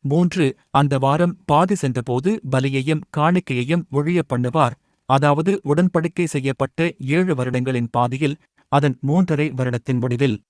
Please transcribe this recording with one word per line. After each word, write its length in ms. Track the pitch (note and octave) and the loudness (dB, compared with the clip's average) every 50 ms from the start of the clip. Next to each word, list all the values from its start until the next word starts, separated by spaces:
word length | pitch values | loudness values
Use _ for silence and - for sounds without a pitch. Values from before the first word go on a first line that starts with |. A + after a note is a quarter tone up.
| - | -2
மூன்று, 440 | C#3 C#3+ E3 F3+ F3 - F#3 D#3 C3+ - _ _ _ | 0 2 2 2 2 2 0 0 0 -2 _ _ _
அந்த 260 | - C#3+ D3 C#3 C#3 | 0 0 2 2 0
வாரம் 400 | C3+ C3+ C3+ C#3+ D#3 F3 F3 - _ _ | 0 0 0 2 2 0 -2 -2 _ _
பாதி 300 | - D3 D3+ F3+ F#3 G#3 | 0 2 2 2 2 0
சென்றபோது 580 | - - C3+ A#2+ B2+ A#2+ C3+ B2 B2+ C3+ F#3 A3 A3 - C3+ | -2 -2 -2 -4 -4 -4 -2 -4 -2 0 -2 -2 -2 -4 -2
பலியையும் 560 | C3+ C3 C3 C#3 C3+ C3+ C3 D3+ D#3 D3+ - _ | -2 0 0 0 -2 -2 -2 -2 -4 -4 -4 _
காணிக்கையையும் 720 | - D3+ D3+ E3 F3+ F#3 - - C3+ B2 B2 C3+ E3 F3 - _ | -4 0 2 2 2 0 0 -2 -4 -4 -2 0 -2 -2 -2 _
ஒழிய 320 | C3 C#3+ D3 D#3+ F3 F3 D#3+ _ | -4 -2 0 0 0 0 0 _
பண்ணுவார். 480 | C3+ A#2+ B2 B2 B2 D#3+ C#3+ A#2+ C3+ _ _ _ _ _ _ - | -2 -2 -2 0 2 2 0 0 -2 _ _ _ _ _ _ 0
அதாவது 440 | C3 C3+ C#3+ D3 C#3+ D3 D#3+ F#3+ G#3 F#3+ _ | 2 4 4 2 2 2 2 0 -2 -2 _
உடன்படிக்கை 640 | C#3 D3 D#3 F3+ F3+ - E3+ D#3+ E3+ _ - F3 | 0 2 2 2 2 2 0 -2 -2 _ -2 -4
செய்யப்பட்ட 640 | D#3 - D3 C3 C3+ C3 - C3+ C3 _ - E3 E3+ D#3+ _ C3 | -2 -2 -2 -2 -2 -2 -2 -4 -4 _ -2 -2 -2 -2 _ -4
ஏழு 240 | C3 D3 F3 F#3 F#3 D#3 | 0 0 0 2 0 0
வருடங்களின் 540 | B2+ B2 B2+ B2+ B2+ B2+ C3 C3 A#2+ A#2+ A#2 | -2 -2 -2 -2 -2 -2 0 0 -2 -2 -2
பாதியில், 460 | - B2 B2 A#2+ C3 C3+ D#3 C#3 D3 _ _ _ _ _ _ _ | 0 0 0 0 -2 -2 -2 -4 -4 _ _ _ _ _ _ _
அதன் 280 | C#3 C#3+ C#3+ C#3+ B2+ - | 2 2 2 2 0 0
மூன்றரை 480 | - C3+ D3 F#3 F#3+ F3 D#3+ D3 D3+ D#3 C3 | -2 0 2 2 2 2 2 0 0 -2 -2
வருடத்தின் 500 | B2+ B2+ B2+ A#2+ A#2+ _ - B2+ B2 A#2+ | -4 -4 -2 -4 -4 _ -2 -2 -2 0
முடிவில். 340 | B2+ B2 A#2 C#3+ C3 A2 G2 _ | -2 0 0 0 0 0 -4 _